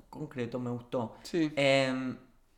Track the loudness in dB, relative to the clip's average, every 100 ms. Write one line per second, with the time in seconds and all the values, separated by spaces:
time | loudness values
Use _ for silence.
0 | -18 -12 -8 -6 -4 -4 -4 -6 -4 -2
1 | -2 -6 -4 0 2 4 4 6 4 0
2 | -4 -8 -14 _ _